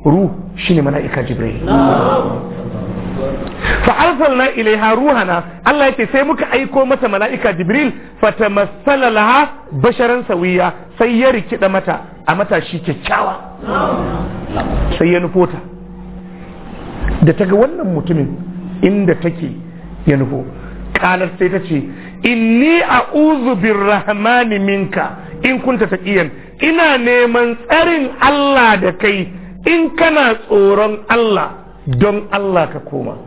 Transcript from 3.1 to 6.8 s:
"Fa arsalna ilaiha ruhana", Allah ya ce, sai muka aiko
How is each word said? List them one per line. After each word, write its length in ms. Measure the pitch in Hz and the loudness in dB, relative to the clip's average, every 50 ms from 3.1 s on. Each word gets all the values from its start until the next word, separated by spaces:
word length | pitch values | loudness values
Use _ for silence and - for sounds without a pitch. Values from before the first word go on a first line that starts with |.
| - 131 135 - 131 - - - - - - - - - - | -6 -6 -6 -6 -6 -6 -8 -10 -10 -8 -4 -4 -2 2 2
"Fa 80 | - - - 311 | 2 2 4 2
arsalna 460 | 339 330 247 311 294 262 247 262 277 - | 2 2 2 2 2 4 2 0 0 0
ilaiha 380 | 233 220 214 214 208 214 220 226 | 0 2 2 2 2 2 2 2
ruhana", 480 | 233 269 302 277 233 196 180 175 170 - - - - - | 4 4 2 2 2 2 0 -2 -2 -4 -6 -14 -2 0
Allah 220 | 233 285 294 277 269 | 0 2 4 2 2
ya 40 | 262 | 2
ce, 120 | 247 220 - | 0 -2 0
sai 120 | - 269 277 | 2 2 2
muka 220 | 294 320 - 311 - | 2 0 -2 -2 -2
aiko 340 | - 254 269 196 - 269 | 0 -2 -2 0 0 0